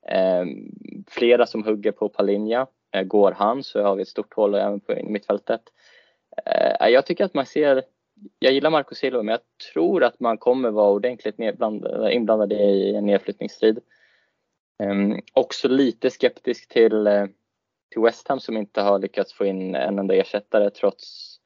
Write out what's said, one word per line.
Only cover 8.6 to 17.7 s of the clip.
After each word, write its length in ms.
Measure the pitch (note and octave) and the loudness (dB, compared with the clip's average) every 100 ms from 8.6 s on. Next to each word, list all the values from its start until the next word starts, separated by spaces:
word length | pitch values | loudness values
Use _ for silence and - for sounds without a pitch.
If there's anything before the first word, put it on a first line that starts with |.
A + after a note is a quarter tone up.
| D3 | 2
Marco 260 | D#3+ C#3 - | 0 -2 -6
Silva, 280 | C#3 B2 | -4 -2
men 80 | G#2+ | -2
jag 400 | A#2 _ _ - | -4 _ _ -8
tror 300 | - E3+ F#3+ | -2 0 2
att 160 | B2 _ | 0 _
man 180 | A#2+ A2+ | -4 -2
kommer 340 | - B2+ B2 | 0 0 0
vara 200 | G#2+ G#2 | 2 2
ordentligt 460 | G2+ A#2+ B2 A#2 G#2 | 2 -2 -6 -8 -6
nedblandad, 760 | A2+ G2+ A2 G#2 - - A2 | -6 -4 -4 -4 -6 -4 -2
inblandad 420 | B2 A2 A2 G#2 | 0 0 0 0
i 420 | G#2 G2+ G2 G2 G#2 | 2 2 2 0 -2
en 100 | G#2 | 0
nedflyttningsstrid. 760 | G2+ - G2+ G#2+ - A2 A2 _ _ _ _ _ _ _ _ _ _ | 0 -2 -10 -12 0 2 2 _ _ _ _ _ _ _ _ _ _
Ehm, 380 | G2+ G2 G2+ - - | -4 0 0 -2 -2
också 340 | - B2 - C3 | -2 -2 -2 0
lite 420 | C3 C3+ - C3 | 2 0 0 -6
skeptisk 600 | - A#2+ - - A#2 - | -2 -4 -2 -8 -8 -4
till, 380 | A#2+ A2+ G#2+ G#2 | 2 4 4 2
eh, 180 | G#2 G2+ _ _ _ _ | 2 0 _ _ _ _